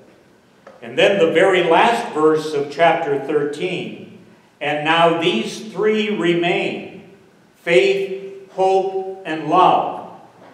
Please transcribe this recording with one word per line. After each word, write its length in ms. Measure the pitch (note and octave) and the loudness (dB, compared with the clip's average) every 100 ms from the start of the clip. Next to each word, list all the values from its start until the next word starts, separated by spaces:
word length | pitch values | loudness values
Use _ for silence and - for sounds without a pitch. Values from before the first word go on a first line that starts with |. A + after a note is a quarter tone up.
| - _ _ _ _ _ - - | -20 _ _ _ _ _ -20 -20
And 160 | A#2 C3+ | -8 0
then 220 | G3 G3 | 2 4
the 140 | E3 | 2
very 320 | D#3 F#3+ F3+ | 4 4 4
last 500 | E3+ E3 A3+ A#3 - | 4 4 4 2 -4
verse 400 | D3+ D#3 D3+ - | 0 2 2 0
of 180 | D3 C#3 | -4 -4
chapter 480 | - E3 E3 D3+ C#3 | 2 2 4 0 -2
thirteen, 1000 | D3 D3+ C#3+ - F3+ - - - - - - _ _ _ | -2 -2 -2 -4 -6 -6 -8 -12 -16 -20 -20 _ _ _
"And 260 | D3 D3+ D3+ | -6 -4 0
now 340 | E3 E3+ E3 | 2 4 2
these 540 | F3+ - - - - | 0 -2 -4 -8 -10
three 420 | F3 G#3+ G#3+ G#3 G3+ | -4 0 0 -2 -2
remain, 960 | E3+ E3+ F3 G3 G3 - - - - - _ _ _ _ | 0 0 0 -2 -4 -6 -12 -16 -20 -20 _ _ _ _
faith, 880 | - F3 G3+ G3 - - - - - | 0 2 4 0 -4 -8 -12 -16 -12
hope, 720 | - F#3+ F#3+ F#3+ F#3+ - - D#3+ | -2 2 2 0 -4 -8 -10 -8
and 220 | D#3+ D3 | -8 0
love. 640 | F3+ F#3 - - - - - - - - | 2 4 2 -2 -8 -14 -20 -20 -20 -20